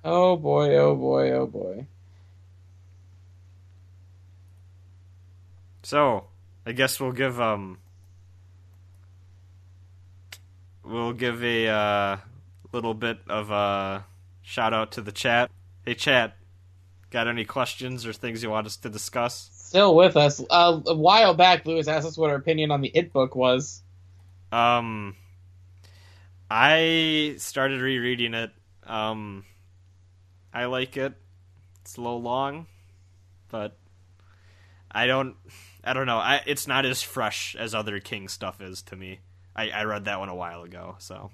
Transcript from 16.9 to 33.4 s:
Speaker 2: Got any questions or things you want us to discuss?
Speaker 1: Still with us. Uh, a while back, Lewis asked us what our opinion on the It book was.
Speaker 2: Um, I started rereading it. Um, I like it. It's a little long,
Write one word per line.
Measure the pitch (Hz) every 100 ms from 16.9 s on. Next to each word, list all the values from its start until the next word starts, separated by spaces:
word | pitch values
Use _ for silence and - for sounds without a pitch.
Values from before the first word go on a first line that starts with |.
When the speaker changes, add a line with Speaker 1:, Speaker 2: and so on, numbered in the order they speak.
| - -
Speaker 2:
Got | 120 117
any | 117
questions | 107 139 120 - 127 127 113
or |
things | 107 120 113
you | 113
want | 107 107
us | -
to | 120
discuss? | 104 - 127 120 - -
Speaker 1:
Still | - - 185 202 165
with | 180 151
us. | 147 143 131
Uh, | 175 175 165 156
a | 160
while | 165 214 208
back, | 165 185 175 160
Lewis | 165 151
asked | 156 160
us | 160
what | 156
our | 139
opinion | 147 156 151
on | 143
the | 135
It | 165 170
book | - 131 127
was. | 127 127 - - - - - - - - -
Speaker 2:
Um, | 117 120 120 117 107 101 92 - - - - - - - - - - - - -
I | 110 139 160 165 160 160 156 151 135
started | - 139 135 131
rereading | 131 127 123 120 117 113
it. | 113 _ _ _ -
Um, | 110 107 110 104 98 95 _ _ _ _ _ _ _ _ _ _
I | 120 123
like | 127 131 139
it. | 135 - _ _ _ _ _ _
It's | - -
a |
little | 120 120
long, | 120 127 139 151 165 - _ _ _ _ _ _